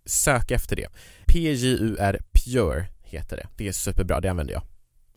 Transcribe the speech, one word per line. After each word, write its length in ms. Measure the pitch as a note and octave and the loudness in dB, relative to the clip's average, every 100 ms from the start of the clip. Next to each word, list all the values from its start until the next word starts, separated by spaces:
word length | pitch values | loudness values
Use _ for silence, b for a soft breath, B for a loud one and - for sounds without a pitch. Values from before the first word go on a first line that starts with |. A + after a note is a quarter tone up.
söka 500 | - - D#3 B2 - | -6 0 2 2 0
efter 220 | - - - | -2 -2 -6
det. 120 | - B B B - | -8 B B B 6
P 120 | E3+ D#3+ | 6 4
J 240 | C3 B2+ A#2+ | 2 2 2
U 160 | A2+ G2 | 0 0
R, 220 | G2 G2 - | 0 0 0
Pure 540 | - B2 B2+ F2 C2+ G2 - | 2 2 0 0 -2 -6 -12
heter 340 | - D2+ - - | -16 -14 -12 -12
det. 100 | - - | -12 -10
Det 120 | G2+ | -8
är 40 | |
superbra, 480 | - G#2 G2 F#2 E2 | -6 -2 0 0 0
det 80 | F#2+ | -2
använder 260 | F2+ D2 | -2 -4
jag. 80 | - - - _ _ _ | -8 -10 -16 _ _ _